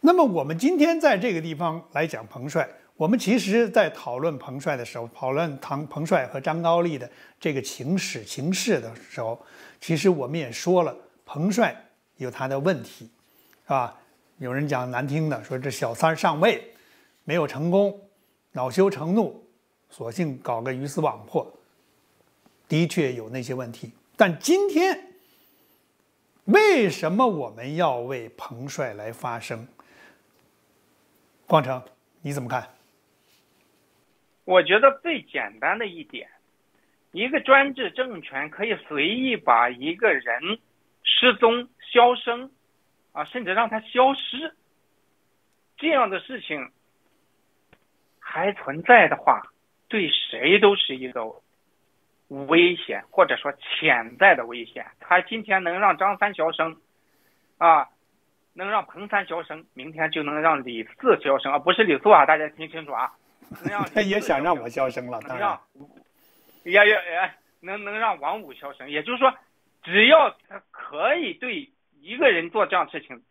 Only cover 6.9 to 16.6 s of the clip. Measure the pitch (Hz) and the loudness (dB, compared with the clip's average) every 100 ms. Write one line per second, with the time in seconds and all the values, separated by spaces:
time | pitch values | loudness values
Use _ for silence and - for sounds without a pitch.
6.9 | 143 120 - - _ 170 135 - - 127 | -4 -12 -18 -20 _ -4 -4 -8 -10 -4
7.9 | 185 - 120 107 - 147 185 - 165 113 | -2 -2 -10 -12 -8 -4 -4 -2 -2 -4
8.9 | 110 - - 113 117 - - - _ - | -16 -16 -8 -8 -8 -14 -20 -20 _ -4
9.9 | 165 190 165 127 160 131 110 - 180 156 | 0 2 0 -2 -6 -8 -6 0 2 2
10.9 | 120 - _ _ 143 180 202 196 120 _ | -4 -20 _ _ -4 -2 2 0 -2 _
11.9 | _ _ _ 127 120 131 135 156 156 110 | _ _ _ -10 -6 -6 -2 -2 -4 -8
12.9 | - 113 _ _ _ _ _ - 135 117 | -18 -20 _ _ _ _ _ -4 -2 -2
13.9 | - _ _ _ _ 127 131 147 131 127 | -10 _ _ _ _ -8 -4 -2 -4 -4
14.9 | 123 139 147 156 127 - 131 135 120 127 | -6 -4 -2 -2 -4 -8 -8 -8 -6 -6
15.9 | 117 160 156 185 151 202 - | 0 -2 2 0 2 2 2